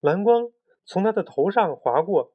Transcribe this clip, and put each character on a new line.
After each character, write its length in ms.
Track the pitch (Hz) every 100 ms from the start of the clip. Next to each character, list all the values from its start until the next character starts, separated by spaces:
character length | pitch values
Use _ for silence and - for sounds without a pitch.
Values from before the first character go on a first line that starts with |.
蓝 240 | 147 175
光 240 | 202 233 240 _ _ _
从 200 | _ 185
他 80 | 202
的 100 | 214
头 300 | 175 - 160
上 240 | 202 196 135
划 260 | 131 127
过 300 | 165 180 120